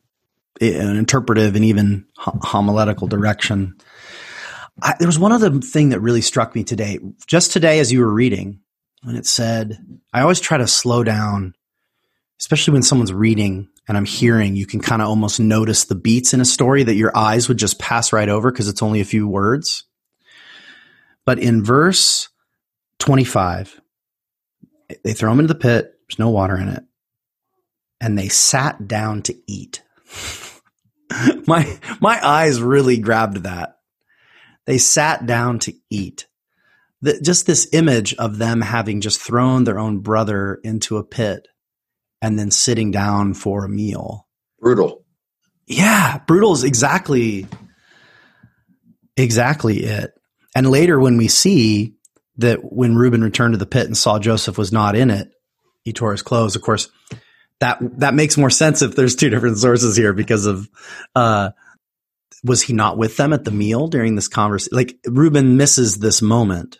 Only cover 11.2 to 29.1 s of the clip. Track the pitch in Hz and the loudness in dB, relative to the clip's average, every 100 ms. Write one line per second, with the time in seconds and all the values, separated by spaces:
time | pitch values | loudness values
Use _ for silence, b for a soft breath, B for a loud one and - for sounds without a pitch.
11.2 | 107 101 92 - _ _ _ _ _ _ | -2 -4 -6 -12 _ _ _ _ _ _
12.2 | _ - - 151 - 139 120 131 104 95 | _ -12 -4 0 4 4 4 2 0 0
13.2 | 110 107 101 95 98 _ - 101 101 - | 2 2 0 -4 -10 _ -4 -2 -2 0
14.2 | 120 113 101 98 95 104 - 113 107 107 | 2 4 2 -2 -4 -4 -2 -2 0 0
15.2 | 104 - 110 107 110 104 - 92 101 120 | -2 0 2 2 2 0 -2 -2 0 2
16.2 | 123 127 120 - 131 139 117 104 110 107 | 2 2 2 2 2 4 2 2 2 2
17.2 | 110 110 120 113 104 - - 120 117 110 | 2 2 0 0 -2 -4 -2 -2 0 0
18.2 | 104 104 120 127 104 98 107 107 95 110 | 2 0 0 -2 -4 -2 -2 -2 0 -2
19.2 | 104 98 101 143 - - - _ _ _ | -2 0 0 0 -4 -8 -12 _ _ _
20.2 | b b b b b b b b b b | b b b b b b b b b b
21.2 | - 127 120 113 104 135 175 185 - - | -4 0 2 2 2 2 2 2 0 -2
22.2 | - _ _ _ _ _ _ - - 131 | -6 _ _ _ _ _ _ -4 2 2
23.2 | 123 104 90 90 101 - _ _ _ _ | 2 0 -2 -4 -10 -18 _ _ _ _
24.2 | _ _ _ _ _ _ - - 98 113 | _ _ _ _ _ _ -20 -10 -6 -2
25.2 | 110 127 160 160 120 117 - _ - - | 2 2 2 2 2 0 -2 _ -14 -4
26.2 | 113 104 95 95 98 101 - _ _ _ | -2 0 -2 -2 -6 -8 -14 _ _ _
27.2 | _ _ _ _ _ _ _ - 113 101 | _ _ _ _ _ _ _ -8 -4 -4
28.2 | 101 - - 135 147 - 101 107 110 | -2 0 0 0 -2 -6 -6 -4 -4